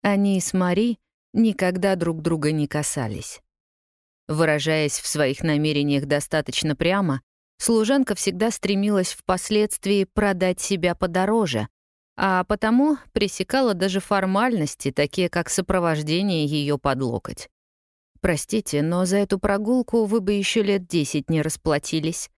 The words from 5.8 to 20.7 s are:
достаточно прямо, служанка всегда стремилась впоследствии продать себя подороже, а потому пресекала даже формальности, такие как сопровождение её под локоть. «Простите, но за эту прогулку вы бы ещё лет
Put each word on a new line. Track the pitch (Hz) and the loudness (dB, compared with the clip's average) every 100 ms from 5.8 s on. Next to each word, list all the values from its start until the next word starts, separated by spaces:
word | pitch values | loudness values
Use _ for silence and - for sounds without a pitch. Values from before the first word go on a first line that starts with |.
| 143 143 139 | 2 0 0
достаточно | 147 - 156 147 131 156 147 | -2 0 -4 -2 -4 -2 0
прямо, | 165 190 190 135 _ _ _ _ | 2 2 2 -2 _ _ _ _
служанка | - 226 214 277 262 202 | 0 2 4 2 2 0
всегда | - 180 220 | -2 0 -2
стремилась | - 196 196 202 208 185 | -2 -2 0 2 2 0
впоследствии | - - 180 - 214 214 - 196 202 190 | -6 -4 -4 0 0 0 -2 0 2 2
продать | - 208 185 185 180 | 0 0 2 0 0
себя | - 196 175 170 | -2 0 0 0
подороже, | 185 175 190 226 190 120 110 _ _ _ _ - | -2 0 2 2 2 -2 -4 _ _ _ _ -4
а | 196 185 185 | 0 0 0
потому | 208 220 233 294 294 - | 0 2 4 4 0 -2
пресекала | - 202 - 185 262 254 185 | -2 -2 -2 -2 0 2 2
даже | 190 190 | 0 0
формальности, | - 202 190 190 247 226 151 - 143 | 0 0 2 2 2 0 -2 -4 -4
такие | 135 147 - 175 | 0 -2 0 0
как | 175 165 | 0 -2
сопровождение | - 180 185 170 151 151 165 202 170 147 | -2 0 2 2 0 0 0 0 0 0
её | 151 143 143 | 0 0 0
под | 139 131 | 0 0
локоть. | 131 117 - - - _ _ _ _ _ _ _ | -2 -4 -6 -14 -16 _ _ _ _ _ _ _
«Простите, | 185 156 - 214 - 147 | -2 -2 -2 -4 -2 -2
но | 156 175 185 | 0 0 0
за | 196 | 0
эту | 202 190 | 0 0
прогулку | - 202 214 254 240 233 214 | 0 -2 0 0 0 0 2
вы | 226 | 0
бы | 190 | 0
ещё | 208 196 233 | -2 0 0
лет | 202 | 0